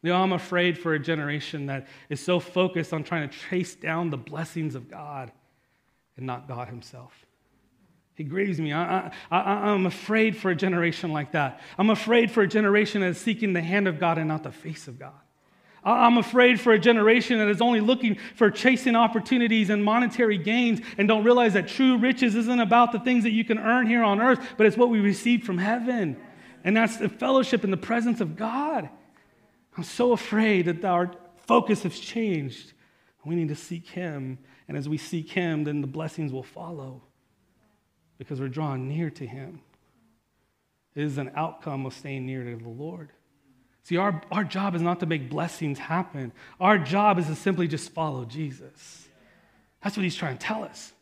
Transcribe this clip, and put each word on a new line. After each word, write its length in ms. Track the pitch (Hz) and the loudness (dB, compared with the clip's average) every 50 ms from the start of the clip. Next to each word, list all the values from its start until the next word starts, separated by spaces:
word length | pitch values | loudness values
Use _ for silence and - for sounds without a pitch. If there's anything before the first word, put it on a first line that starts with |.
You 100 | - 165 | 0 0
know, 100 | 175 180 | 2 2
I'm 100 | 190 185 | 2 2
afraid 460 | 185 175 180 - 180 175 175 180 170 - | 0 -2 -4 -2 -2 0 2 2 0 -2
for 160 | - 170 156 | -2 -2 -2
a 40 | 151 | -2
generation 680 | 135 165 165 151 147 143 147 151 - - - 151 143 | 0 -2 -4 -4 -4 -6 -6 -6 -8 -10 -10 -10 -8
that 220 | 139 135 135 127 - - - - _ | -6 -8 -8 -10 -14 -20 -20 -10 _
is 120 | 147 135 | -10 -6
so 180 | - 180 180 175 | -2 0 0 0
focused 540 | 175 - - 180 185 180 185 170 160 - | 0 -2 0 0 0 0 0 -4 -4 -4
on 100 | 170 156 | -6 -6
trying 260 | 147 - 175 165 147 139 | -4 -4 -4 -4 -4 -6
to 80 | - - - - | -10 -14 -10 -6
chase 260 | 190 175 160 - - | -4 -4 -4 -4 -10
down 360 | _ - 156 160 165 175 165 | _ -6 -4 -4 -2 -2 -4
the 60 | 147 | -4
blessings 580 | 127 117 - 147 151 165 151 - 165 156 156 127 | -6 -8 -12 -10 -10 -10 -8 -8 -8 -6 -6 -8
of 140 | 131 117 104 | -10 -14 -16
God 440 | - - 151 147 147 139 127 113 _ _ _ _ _ _ _ _ _ _ _ _ _ _ _ _ _ | -18 -16 -14 -12 -12 -12 -12 -14 _ _ _ _ _ _ _ _ _ _ _ _ _ _ _ _ _
and 100 | - 131 | -12 -8
not 200 | 131 123 123 131 | -8 -8 -8 -10
God 220 | - 127 120 123 - | -12 -10 -10 -10 -12
himself. 580 | 127 120 - - - 123 123 - _ _ _ _ _ _ _ _ _ _ _ _ _ _ _ _ _ _ _ _ _ | -12 -16 -18 -18 -20 -20 -20 -20 _ _ _ _ _ _ _ _ _ _ _ _ _ _ _ _ _ _ _ _ _
He 100 | - 156 | -10 -10
grieves 360 | 135 151 190 202 202 180 147 | -6 -2 -2 -2 -2 -2 -2
me. 120 | 160 151 | -2 -2
I, 360 | 147 156 175 170 185 185 - - | -2 -2 -2 0 -2 -2 -2 -6
I, 20 | - - - - | -14 -16 -8 -2
I, 100 | 170 180 - 190 202 208 202 208 | 0 0 2 2 0 0 0 0
I'm 140 | 208 190 185 | 2 2 2
afraid 520 | 180 - - - - 214 220 220 220 - | 0 -2 -4 -6 -2 2 2 2 2 0
for 140 | 220 - 190 | 0 -2 -2
a 40 | 180 | 0
generation 580 | 156 196 190 185 175 170 170 165 - - 170 | 0 0 0 2 2 0 0 -2 -2 -6 -4
like 200 | 156 151 147 - | -4 -4 -4 -2
that. 280 | - 160 143 135 - - - - - | 0 0 0 0 -4 -8 -18 -16 -2
I'm 140 | - 196 220 | 2 4 4
afraid 400 | 214 208 - 220 233 240 233 220 | 4 2 2 4 4 4 4 4
for 120 | 233 233 | 4 2
a 40 | 202 | 2
generation 540 | 185 - 214 214 202 202 208 208 - - 208 | 4 4 2 4 4 4 4 4 2 0 0
that 80 | 190 180 | 0 0
is 100 | 170 - | -2 -2
seeking 340 | - 233 220 226 226 202 | -2 -2 -2 0 0 0
the 80 | 185 175 | 0 0
hand 280 | 165 165 180 208 202 190 | 0 0 0 2 2 0
of 100 | 165 143 | 0 0
God 180 | 175 170 165 | 0 0 2
and 120 | 160 160 156 | 0 0 -2
not 140 | 156 151 | -2 -4
the 100 | 156 135 | -6 -10
face 340 | 117 - - 160 156 - - | -14 -14 -14 -14 -14 -12 -14
of 120 | - 123 127 | -18 -16 -16
God. 140 | 135 139 - _ _ _ _ _ _ _ _ _ _ _ _ - - | -18 -20 -20 _ _ _ _ _ _ _ _ _ _ _ _ -6 0
I, 220 | 190 233 247 262 | 2 4 6 6
I'm 120 | 233 240 240 | 6 6 6
afraid 420 | 214 - - 247 247 247 254 202 | 2 2 4 6 6 6 6 4
for 120 | - 247 | 4 4
a 60 | 220 214 | 4 6
generation 600 | 160 247 233 220 208 220 226 247 - - 254 220 | 6 4 4 6 6 6 6 4 4 2 0 2
that 100 | 214 208 | 2 2
is 120 | 208 170 | 2 2
only 200 | 233 240 240 220 | 2 2 4 4
looking 360 | 208 220 262 247 254 226 202 - - - - | 4 2 2 2 2 -2 -2 -2 -6 -18 0
for 140 | - 233 208 | 2 2 2
chasing 440 | 202 - - 254 262 240 - 262 233 | 2 2 2 2 2 4 2 2 4
opportunities 760 | 233 233 220 233 226 - - 262 247 233 233 226 220 214 180 | 4 4 4 2 -2 -2 0 2 2 2 2 2 2 2 2
and 140 | 214 208 208 | 2 2 2
monetary 540 | 208 220 240 247 233 - - 240 220 208 190 | 2 2 2 2 0 0 2 2 2 2 0
gains 420 | 156 208 226 247 247 233 220 226 - - - | 0 0 0 2 2 2 0 0 -4 -8 -2
and 120 | - 196 - | 0 2 2
don't 160 | 220 214 208 | 4 4 6
realize 300 | 233 240 247 240 220 185 | 6 6 6 6 4 4
that 140 | 202 170 - | 2 0 -2
true 300 | - - 269 262 254 233 | 0 2 4 4 6 4
riches 380 | 233 254 262 254 254 233 202 | 4 2 2 2 2 2 2
isn't 240 | 233 226 226 247 240 | 2 0 0 0 0
about 320 | 233 185 233 240 240 233 | 2 4 6 6 6 6
the 80 | 233 214 | 4 -2
things 240 | - 262 254 240 208 | 0 2 2 2 2
that 80 | 233 | 2
you 120 | 214 226 226 | 2 0 2
can 140 | - 220 220 | 0 0 0
earn 280 | - 226 233 254 247 | 2 2 2 4 4
here 160 | 220 233 240 | 2 2 4
on 180 | 226 208 202 202 | 4 4 4 4
earth, 340 | 233 254 254 - - - - | 4 4 4 2 0 -12 0
but 100 | - 214 | 4 4
it's 100 | 214 - | 4 6
what 120 | 226 247 247 | 6 4 4
we 120 | 233 214 | 4 4
receive 440 | 202 202 190 - - 240 240 240 - | 4 2 2 2 2 2 2 2 0
from 140 | 208 185 175 | -2 -2 -2
heaven. 580 | 185 208 226 247 226 247 247 233 196 156 127 - - - - - - - - - - | 0 0 -2 -2 -2 -2 -2 -2 -2 -2 -4 -8 -12 -20 -20 -20 -20 -20 -20 -6 0
And 120 | 175 208 | 2 4
that's 200 | 220 233 220 - | 4 4 2 0
the 120 | - - 185 | -2 -4 -4
fellowship 560 | - - 240 254 269 262 247 - - 214 - | -4 -2 0 2 4 4 4 2 0 0 0
in 60 | 202 | 0
the 60 | 190 | -2
presence 440 | 170 - - 226 233 226 240 226 - | -4 -2 -2 -2 0 0 0 -2 -2
of 160 | 190 156 156 | -2 -6 -4
God. 520 | 185 220 220 233 269 294 311 320 240 160 139 - - _ _ _ _ _ _ _ _ _ _ _ _ _ _ _ | -6 -6 -6 -4 -4 -4 -2 -2 -4 -6 -6 -14 -20 _ _ _ _ _ _ _ _ _ _ _ _ _ _ _
I'm 80 | - 165 | -12 -12
so 280 | - - - 247 247 | -10 -4 0 2 2
afraid 520 | 240 202 - - 202 214 220 220 208 185 175 | 2 0 -2 -2 0 2 4 4 4 2 2
that 180 | 170 170 165 202 | 0 -2 -2 -2
our 260 | 190 180 175 175 180 - - - - _ _ _ | 0 0 0 0 -2 -6 -14 -20 -20 _ _ _
focus 360 | - 226 240 - - 214 196 | 4 4 4 4 4 -2 -2
has 180 | - 175 - - | -2 -8 -8 -8
changed. 720 | - - - 233 226 214 185 156 139 131 - - - - _ _ _ _ _ _ _ _ _ _ _ | -14 -10 -6 -4 -2 -2 -2 -4 -4 -6 -10 -14 -20 -20 _ _ _ _ _ _ _ _ _ _ _
We 80 | 147 170 | -6 -4
need 140 | 175 165 147 | -2 -2 -4
to 80 | 147 | -6
seek 300 | - - - 175 165 170 - | -8 -10 -12 -12 -12 -12 -14
him. 500 | - 180 180 170 151 143 135 131 131 127 - _ _ _ _ - | -12 -10 -10 -8 -8 -8 -8 -10 -10 -12 -16 _ _ _ _ -10
And 80 | 143 147 | -10 -8
as 100 | 135 147 | -6 -6
we 80 | 156 | -6
seek 320 | 147 - - - 165 156 - | -6 -6 -6 -8 -8 -8 -4
him, 360 | - 190 180 170 160 156 151 | -4 -4 -2 -2 -2 -2 -4
then 180 | 147 147 147 | -4 -4 -4
the 40 | 139 | -6
blessings 460 | 131 135 156 160 160 - - 156 143 | -6 -8 -8 -10 -10 -8 -8 -8 -6
will 100 | 127 131 | -8 -10
follow 600 | 127 - - - - - 175 147 135 131 127 123 _ _ _ _ _ _ _ _ _ _ _ _ _ _ _ _ _ _ _ _ _ _ _ | -12 -14 -18 -16 -14 -14 -14 -14 -14 -16 -16 -18 _ _ _ _ _ _ _ _ _ _ _ _ _ _ _ _ _ _ _ _ _ _ _
because 240 | _ 127 - 147 127 | _ -14 -10 -8 -8
we're 80 | 135 135 | -6 -6
drawn 400 | 123 156 156 147 135 131 131 135 | -6 -6 -6 -4 -6 -6 -6 -6
near 220 | 147 160 170 156 | -6 -4 -6 -6
to 160 | - - 143 | -6 -10 -14
him. 340 | 117 117 135 135 - 165 - _ _ _ _ _ _ _ _ _ _ _ _ _ _ _ _ _ _ _ _ _ _ _ _ _ _ _ | -14 -12 -14 -16 -16 -18 -20 _ _ _ _ _ _ _ _ _ _ _ _ _ _ _ _ _ _ _ _ _ _ _ _ _ _ _
It 100 | 147 147 | -6 -6
is 140 | 151 135 139 | -4 -4 -6
an 120 | 135 131 - | -8 -6 -6
outcome 480 | 143 156 165 165 - - 156 143 135 135 | -6 -6 -6 -6 -10 -12 -10 -8 -8 -8
of 80 | 131 | -10
staying 320 | 123 - - 143 135 131 127 | -12 -12 -12 -12 -10 -8 -8
near 180 | 131 131 131 123 | -8 -8 -10 -10
to 120 | 120 120 | -10 -12
the 120 | 113 113 117 | -12 -14 -16
Lord. 420 | 113 123 147 160 180 180 156 143 _ _ _ _ _ _ _ _ _ _ _ _ _ _ | -14 -12 -12 -12 -12 -14 -18 -20 _ _ _ _ _ _ _ _ _ _ _ _ _ _
See, 160 | _ - 175 170 | _ -2 0 0
our, 240 | 190 208 180 160 - - | 2 0 0 -2 -6 -4
our 120 | - 208 208 | -4 -4 -4
job 300 | 147 - 185 196 202 175 | -2 -4 -4 -4 -2 -2
is 60 | 170 | 0
not 200 | 165 175 180 175 | 0 0 0 0
to 60 | 180 | -2
make 220 | 156 165 151 135 123 | -2 -2 -4 -4 -6
blessings 500 | 143 151 160 170 - - 165 147 139 135 | -6 -4 -4 -6 -6 -6 -6 -6 -6 -6
happen. 540 | - - 160 180 185 - - 139 131 117 - - - - - _ | -6 -4 -4 -4 -4 -4 -8 -10 -10 -10 -12 -16 -20 -20 -8 _
Our 200 | 185 190 214 196 | 4 4 4 4
job 400 | 156 127 170 202 208 214 196 175 | 2 0 0 2 4 4 4 2
is 80 | 175 | 0
to 80 | 147 156 | -2 -6
simply 340 | - - 202 185 160 175 160 | -4 -2 -2 -2 0 -2 -4
just 240 | 151 151 - - | -4 -8 -10 -12
follow 320 | _ 165 160 156 139 127 123 | _ -6 -4 -4 -4 -8 -10
Jesus. 840 | 110 120 151 156 143 127 131 - - _ _ - - - - - _ _ _ _ _ _ _ _ _ _ _ _ _ _ _ - | -10 -10 -8 -8 -8 -10 -14 -20 -20 _ _ -20 -20 -20 -20 -20 _ _ _ _ _ _ _ _ _ _ _ _ _ _ _ -8
That's 100 | 202 196 | -8 -4
what 100 | 214 190 | -2 -4
he's 120 | 180 160 | -4 -4
trying 220 | - - - - - | -4 -6 -8 -8 -8
to 80 | - | -6
tell 180 | - 220 214 - | -6 -6 -6 -8
us. 300 | - - - - - _ _ | -12 -16 -20 -20 -20 _ _